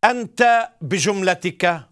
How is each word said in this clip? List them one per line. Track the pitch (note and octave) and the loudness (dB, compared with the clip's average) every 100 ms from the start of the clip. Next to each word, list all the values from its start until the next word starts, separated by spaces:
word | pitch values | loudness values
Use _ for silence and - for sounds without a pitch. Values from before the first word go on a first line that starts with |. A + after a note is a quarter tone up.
أنت | A#3+ B3 A3+ - A#3+ A#3 A3+ _ | 2 0 -6 0 2 2 0 _
بجملتك | D3 F#3+ D#3 G3+ F#3 F3+ F3+ F3 F3+ E3 C3 | -6 -2 -2 0 0 0 -4 -2 -2 -2 -8